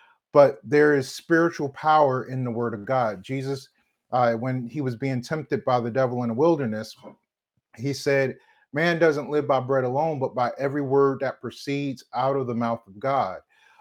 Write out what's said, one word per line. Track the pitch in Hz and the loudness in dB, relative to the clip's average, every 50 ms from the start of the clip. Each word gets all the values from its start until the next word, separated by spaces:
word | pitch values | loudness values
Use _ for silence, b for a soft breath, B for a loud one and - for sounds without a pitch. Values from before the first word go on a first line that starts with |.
| b b b b b _ - | b b b b b _ 6
But | 147 143 135 - - | 8 8 6 6 -2
there | - 113 147 147 151 151 147 | -4 0 4 4 6 6 4
is | 139 131 - | 2 0 -4
spiritual | - - - - 165 165 170 165 - - 147 135 | -8 -10 -2 2 2 4 2 2 0 -4 -8 -8
power | - - - 156 156 156 147 135 127 127 - | -6 -2 2 4 6 6 6 4 2 -2 -4
in | - 127 131 127 | -6 -6 -6 -4
the | 123 | -4
word | 110 117 120 113 113 | -4 -4 -4 -4 -4
of | 104 101 | -6 -4
God. | 139 131 131 120 107 101 92 - | -2 0 0 0 -2 -4 -6 -8
Jesus, | - 135 139 131 139 139 131 - _ _ _ _ _ _ _ _ - | -8 -8 -6 -4 -6 -8 -8 -10 _ _ _ _ _ _ _ _ -4
uh, | 123 127 123 120 113 | 0 2 2 2 0
when | 113 120 131 131 127 120 | 0 -4 -4 -4 -6 -6
he | 120 - 151 | -8 -8 -6
was | 135 127 117 | -6 -6 -6
being | 107 135 135 131 123 | -4 -4 -4 -4 -4
tempted | 120 - 160 156 139 - 147 110 - | -4 -6 -6 -6 -6 -4 -4 -4 -2
by | 135 127 123 | 0 0 0
the | 113 120 | 0 -2
devil | 110 131 131 120 123 123 120 | -2 0 0 0 -2 -2 -4
in | |
the | 117 110 | -4 0
wilderness, | 120 156 170 165 143 131 110 107 107 110 - - _ - - - _ _ _ _ _ _ _ _ _ _ _ _ | 2 2 2 2 2 0 -4 -4 -6 -8 -12 -16 _ -20 -20 -20 _ _ _ _ _ _ _ _ _ _ _ _
he | 110 120 143 135 | -8 -6 -6 -4
said, | 131 - 143 139 139 135 123 113 b b b b b b b - | -2 0 2 2 2 2 0 -2 b b b b b b b -4
"Man | 147 165 175 170 160 | -2 0 0 2 4
doesn't | 170 160 143 147 127 117 | 4 4 2 2 -2 -2
live | 147 151 139 | -2 -2 0
by | 131 135 131 | 2 0 0
bread | 127 127 139 135 127 | 0 0 0 0 0
alone, | 123 127 143 160 165 151 135 | 0 0 -2 -2 -2 -2 -4
but | 131 - - | -4 -4 -2
by | 123 123 117 - - | -2 -2 -2 -2 -4
every | 135 139 139 147 | -4 -4 -2 -2
word | 139 127 135 139 139 139 135 - | -2 2 4 4 4 4 2 0
that | 135 127 - _ | -4 -6 -6 _
proceeds | - 117 - - - 143 143 143 143 139 127 - - _ - | -12 -12 -12 -10 -8 -6 -4 -4 -4 -6 -8 -10 -12 _ -4
out | 123 131 135 139 | -2 0 0 0
of | 139 127 | -2 -2
the | 120 117 | -4 -4
mouth | 117 120 117 117 117 _ | -2 -2 -2 -4 -6 _
of | 98 95 104 | -16 -14 -6
God." | 135 135 139 131 104 92 87 76 _ b b b b b b b | -4 -2 0 0 0 -2 -4 -10 _ b b b b b b b